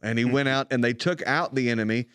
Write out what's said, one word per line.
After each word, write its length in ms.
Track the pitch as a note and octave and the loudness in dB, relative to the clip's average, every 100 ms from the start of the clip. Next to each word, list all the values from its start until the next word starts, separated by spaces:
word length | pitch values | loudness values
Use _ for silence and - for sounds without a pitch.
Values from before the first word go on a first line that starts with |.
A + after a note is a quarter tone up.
And 160 | G#2+ A2+ | -4 0
he 60 | A#2+ | 2
went 240 | C3+ C#3 | 2 2
out 180 | C3+ C3 | 0 0
and 120 | B2+ | 0
they 100 | A#2+ | 0
took 320 | A#2+ F3 F3 - | 0 -2 -2 -2
out 300 | D3 E3+ C3+ | -2 0 0
the 140 | B2 | 0
enemy 380 | A#2 G#2+ A2+ A#2+ | 0 0 -2 -4